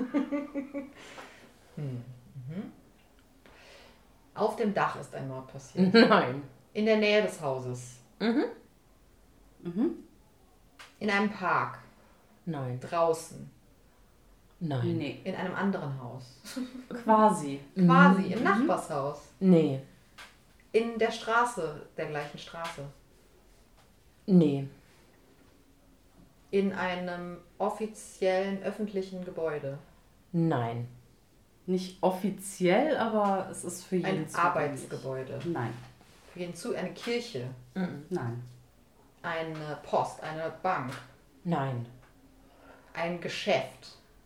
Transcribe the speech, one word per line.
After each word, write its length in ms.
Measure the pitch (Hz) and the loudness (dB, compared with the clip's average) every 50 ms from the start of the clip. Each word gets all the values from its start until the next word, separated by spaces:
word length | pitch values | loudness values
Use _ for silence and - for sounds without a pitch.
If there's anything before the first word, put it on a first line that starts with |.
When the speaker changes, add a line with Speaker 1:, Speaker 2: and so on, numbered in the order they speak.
| 254 - - | -4 -2 0
Speaker 1:
<laughs> 800 | 285 254 - 285 294 285 - - 285 269 - - 277 254 - - - - - - - - - - - - - - - - - - 156 | -2 -2 0 -2 -6 -6 -6 -6 -8 -8 -8 -8 -10 -10 -10 -14 -20 -20 -18 -18 -18 -18 -18 -20 -20 -20 -20 -20 -20 -20 -16 -12 -10
Hm. 240 | 147 135 127 123 120 127 123 - - - - 139 123 135 | -8 -8 -8 -8 -10 -12 -16 -20 -20 -20 -18 -16 -14 -10
Mhm. 240 | 160 190 254 320 - - - - - _ - _ _ - _ _ _ _ - - - - - - - - - - - - _ _ _ _ _ _ - | -10 -10 -10 -12 -14 -20 -20 -20 -20 _ -20 _ _ -20 _ _ _ _ -20 -20 -20 -20 -20 -20 -20 -20 -20 -20 -20 -20 _ _ _ _ _ _ -4
Auf 220 | - 202 220 - | -2 -2 0 0
dem 160 | - 226 208 190 | 0 -2 0 2
Dach 260 | 160 147 143 - - | 2 0 0 -2 -6
ist 160 | 143 - - | -10 -12 -10
ein 140 | - 135 135 | -10 -8 -8
Mord 180 | 131 131 - - - | -8 -10 -12 -14 -16
passiert. 400 | - - - - 185 185 180 - | -18 -18 -6 2 4 4 8 10
Speaker 2:
<laughs> 140 | 226 254 - | 10 10 10
Nein. 340 | 214 185 147 123 131 143 143 - - - - _ - | 8 6 6 4 -2 -4 -8 -12 -16 -20 -20 _ -4
Speaker 1:
In 140 | 214 214 | 0 2
der 100 | 220 220 | 4 4
Nähe 240 | 214 208 208 208 214 196 | 6 6 6 6 4 4
des 160 | 180 - - 156 | 2 0 -4 -4
Hauses. 560 | 139 131 127 123 123 123 123 - - - - - - - - | -2 -2 -2 -4 -6 -8 -8 -10 -14 -18 -20 -20 -20 -8 -2
Speaker 2:
Mhm. 260 | 196 233 233 285 415 - - - - - _ _ _ _ _ _ _ _ _ _ _ _ _ _ - _ _ - - | 0 2 2 2 0 0 -4 -10 -20 -20 _ _ _ _ _ _ _ _ _ _ _ _ _ _ -20 _ _ -14 -12
Speaker 3:
Mhm. 280 | 175 170 196 269 349 - - - - - - _ _ _ _ _ _ _ _ _ _ _ - - - - _ | -6 -2 -2 0 0 -2 -4 -10 -18 -20 -20 _ _ _ _ _ _ _ _ _ _ _ -20 -20 -20 -14 _
Speaker 1:
In 100 | 208 208 | -2 0
einem 180 | 202 202 214 202 | 2 2 2 0
Park. 520 | - - 185 170 151 131 127 127 - - - - - - - _ - _ _ _ _ _ _ | -2 -2 0 0 2 2 0 -2 -6 -10 -18 -20 -20 -20 -20 _ -20 _ _ _ _ _ _
Speaker 2:
Nein. 340 | 170 156 139 131 123 123 131 | -6 -6 -4 -4 -6 -6 -8
Speaker 1:
Draußen. 720 | - - 175 170 165 165 160 160 - - - - - 143 - _ _ _ _ _ _ _ _ _ - _ _ _ _ _ - _ _ _ _ - | -8 -4 0 2 2 2 2 0 -4 -10 -16 -16 -16 -18 -20 _ _ _ _ _ _ _ _ _ -20 _ _ _ _ _ -20 _ _ _ _ -8
Speaker 2:
Nein. 360 | 175 151 139 127 120 175 170 | -4 -2 -2 0 0 0 0
Speaker 3:
Nee. 240 | 160 147 135 117 - - | 0 -2 -4 -6 -8 -8
Speaker 1:
In 100 | 190 185 | -8 -6
einem 200 | - 185 180 - | -4 -4 -4 -2
anderen 460 | 170 196 196 185 170 151 139 135 131 | -2 0 0 0 -2 -4 -6 -8 -8
Haus. 400 | 123 117 120 127 - - - - - - - 262 254 - | -8 -10 -12 -14 -16 -18 -20 -20 -18 -12 -10 -10 -10 -10
<laughs> 180 | - - - - - 240 - | -10 -14 -14 -12 -12 -2 2
Speaker 3:
Quasi. 560 | 220 220 214 214 196 180 151 151 139 139 - - - - | 6 6 8 8 6 6 4 0 -4 -6 -8 -10 -6 2
Speaker 1:
Quasi, 480 | 196 180 175 269 269 - - 190 190 - | 4 6 8 10 10 10 10 8 6 4
Speaker 2:
Mhm. 100 | 185 185 | 0 -2
Speaker 1:
im 60 | 220 | 0
Speaker 2:
Mhm. 60 | 277 | 2
Speaker 1:
Nachbarshaus. 840 | 370 392 226 269 349 180 - - - 156 139 135 143 147 - - - - - | 2 4 4 4 2 2 0 -2 -4 -4 -4 -4 -4 -6 -8 -12 -20 -6 4
Speaker 2:
Nee. 440 | 190 190 175 165 156 143 135 131 - - - - _ _ _ - - - - - _ _ _ - _ _ - | 8 8 10 10 8 6 2 -2 -6 -10 -18 -20 _ _ _ -20 -20 -20 -20 -20 _ _ _ -20 _ _ 0
Speaker 1:
In 260 | 220 233 233 226 220 | 2 2 0 0 0
der 120 | 226 226 | 0 0
Straße, 720 | - - - 220 226 233 233 - - 190 160 151 151 151 - - - - | 0 -2 -2 2 2 4 4 2 0 -4 -6 -6 -6 -8 -14 -14 -10 -8
der 80 | 156 | -8
gleichen 320 | 151 151 143 147 147 - 156 | -6 -6 -6 -8 -8 -10 -14
Straße. 460 | - - - 165 165 170 - - 139 147 - - - _ _ _ _ _ _ - _ _ _ _ _ _ _ - - _ _ _ _ - _ _ - | -16 -14 -12 -10 -10 -10 -10 -10 -12 -14 -14 -18 -20 _ _ _ _ _ _ -20 _ _ _ _ _ _ _ -20 -20 _ _ _ _ -20 _ _ 0
Speaker 2:
Nee. 420 | - 190 175 160 143 139 139 135 135 - - - - - - - - _ _ _ - - _ - - _ _ _ _ _ _ _ _ - _ _ _ _ - - - _ _ _ _ | 4 6 6 8 6 4 0 -4 -8 -12 -16 -20 -20 -20 -20 -20 -20 _ _ _ -20 -20 _ -20 -20 _ _ _ _ _ _ _ _ -20 _ _ _ _ -20 -20 -20 _ _ _ _
Speaker 1:
In 220 | - 196 196 196 190 | 0 0 2 0 0
einem 680 | 180 180 185 180 180 180 180 175 175 175 175 175 - - - - - | -2 -2 -4 -4 -4 -4 -6 -6 -8 -8 -10 -12 -14 -16 -18 -8 -4
offiziellen 1040 | 190 214 214 - 220 214 - - - - - - 196 185 185 185 196 196 196 196 190 | -4 -4 -2 -4 -6 -8 -8 -12 -18 -20 -6 -2 0 2 2 2 2 0 -2 -4 -4
öffentlichen 640 | 196 202 - 214 202 - 190 190 - 190 180 180 | -6 -4 -4 -6 -4 -4 -4 -6 -4 -6 -10 -10
Gebäude. 540 | 180 175 170 160 160 151 147 139 135 139 143 - - - - _ _ _ _ _ _ - | -8 -6 -4 -2 -2 -2 -4 -4 -6 -8 -8 -12 -18 -20 -20 _ _ _ _ _ _ 0
Speaker 2:
Nein. 560 | 170 165 160 147 123 120 117 120 120 120 120 - - - - - _ _ _ _ _ _ _ _ _ _ | 2 2 4 4 2 0 -2 -4 -6 -8 -10 -12 -18 -20 -20 -20 _ _ _ _ _ _ _ _ _ _
Speaker 3:
Nicht 320 | 180 185 185 185 - - - - | -2 -2 -2 -2 -6 -6 -2 0
offiziell, 920 | 185 185 - - 190 - - - - - - 180 175 185 226 285 311 262 | 0 0 0 -2 -4 -4 -6 -8 -12 -4 0 2 4 4 4 4 2 2
aber 520 | - 220 220 214 214 202 196 196 185 - - | 0 0 0 2 2 2 2 2 0 -2 -6
es 140 | - - - | -8 -10 -10
ist 180 | 180 - - - | -10 -10 -10 -6
für 120 | - 185 | -4 -2
jeden 100 | 180 170 | -2 0
Speaker 1:
Ein 220 | 190 170 156 156 - | 0 -2 -2 -2 -4
Speaker 3:
zugänglich. 100 | - 175 | 0 0
Speaker 1:
Arbeitsgebäude. 1000 | 175 175 - 156 147 143 135 131 139 - 147 135 131 131 131 131 131 127 123 123 123 | 2 2 2 2 0 -2 -4 -6 -8 -10 -10 -10 -8 -8 -8 -8 -8 -8 -10 -8 -6
Speaker 3:
Nein. 260 | 170 165 131 117 110 123 - - - - - - - - - - - - | -4 -4 -2 -4 -4 -6 -10 -14 -18 -20 -20 -20 -20 -20 -20 -20 -18 -12
Speaker 1:
Für 60 | 175 | -10
jeden 140 | 180 170 170 | -10 -10 -10
zu-, 200 | - - 240 - | -8 -8 -6 -6
eine 180 | - 180 180 - | -4 -6 -6 -8
Kirche. 540 | - - 240 240 233 - - - 127 123 127 127 - - - - | -8 -6 -4 -4 -4 -4 -6 -8 -8 -8 -8 -10 -12 -16 -12 -6
Speaker 2:
Mhm. 300 | 190 180 - 139 143 - - | -6 -4 -4 -6 -8 -10 -8
Speaker 3:
Nein. 320 | 185 160 127 117 117 123 - - - - - _ _ _ _ _ _ _ - _ _ _ - | -6 -4 -4 -4 -6 -6 -10 -14 -18 -20 -20 _ _ _ _ _ _ _ -20 _ _ _ -8
Speaker 1:
Eine 560 | 170 165 165 160 160 156 156 151 151 147 - - | -6 -6 -6 -6 -6 -8 -8 -8 -8 -10 -10 -6
Post, 400 | - - - 156 - - - - | -2 -2 0 0 -2 -6 -10 -10
eine 300 | 156 160 156 165 156 - - - | -10 -8 -8 -8 -8 -8 -4 -4
Bank. 300 | 185 - - 127 123 123 - - - - - _ _ _ - - | -2 -2 -2 -4 -6 -8 -10 -14 -18 -20 -20 _ _ _ -10 -4
Speaker 2:
Nein. 440 | 180 170 147 135 135 127 120 117 - - - - - _ - - - - - - - - - - - - - - - - | -2 -2 0 0 -2 -4 -4 -6 -8 -12 -18 -20 -20 _ -20 -20 -20 -20 -20 -20 -20 -20 -20 -20 -20 -20 -20 -20 -14 -8
Speaker 1:
Ein 260 | 165 165 175 175 170 | -4 -4 -4 -4 -4
Geschäft. 760 | - - - - - 208 175 - - - - - - - - - - _ _ - _ | -6 -8 -8 -4 0 2 2 2 0 -2 -10 -16 -20 -20 -20 -20 -20 _ _ -20 _